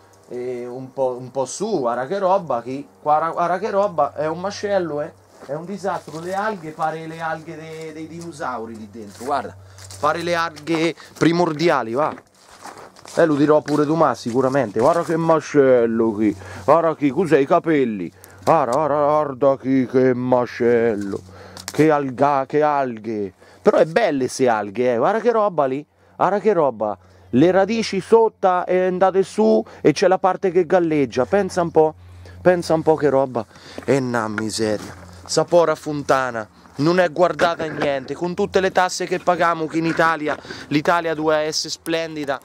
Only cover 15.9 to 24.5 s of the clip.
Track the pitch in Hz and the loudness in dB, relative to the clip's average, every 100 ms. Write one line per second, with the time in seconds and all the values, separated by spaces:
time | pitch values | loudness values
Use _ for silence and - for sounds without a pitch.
15.9 | 113 113 104 110 95 - - - 160 165 | 2 0 2 0 0 -8 -4 2 4 2
16.9 | 151 143 127 180 147 135 170 160 151 123 | 0 0 0 2 2 4 2 2 0 0
17.9 | 104 82 - - - - 160 123 131 151 | -2 -8 -12 -20 -4 2 2 2 0 0
18.9 | 147 147 151 147 127 139 131 127 135 120 | 0 2 0 -2 0 2 2 0 0 2
19.9 | 131 131 123 127 123 120 - 120 120 117 | 2 2 2 0 0 0 0 2 2 2
20.9 | 104 98 98 - - - - - - 156 | -2 -4 -8 -10 -20 -20 -18 -6 2 2
21.9 | 147 135 120 139 139 135 147 151 143 131 | 2 -2 0 2 2 0 0 2 2 -2
22.9 | 113 107 107 98 - - - - - 160 | -6 -8 -6 -6 -10 -20 -2 2 4 2
23.9 | 180 208 143 127 - 123 | 2 2 0 -2 0 2